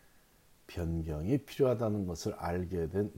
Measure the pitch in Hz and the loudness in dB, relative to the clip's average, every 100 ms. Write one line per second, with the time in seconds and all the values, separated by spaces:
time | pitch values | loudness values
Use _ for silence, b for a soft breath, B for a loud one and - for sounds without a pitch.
0 | b b b b b - - - 82 82 | b b b b b -20 -10 -4 0 0
1 | 80 76 90 139 - - 131 117 110 104 | -2 -2 2 0 0 2 4 4 2 0
2 | 90 82 107 - 85 90 85 87 80 98 | -2 -2 -4 -4 -2 0 0 -2 0 0
3 | 104 | 0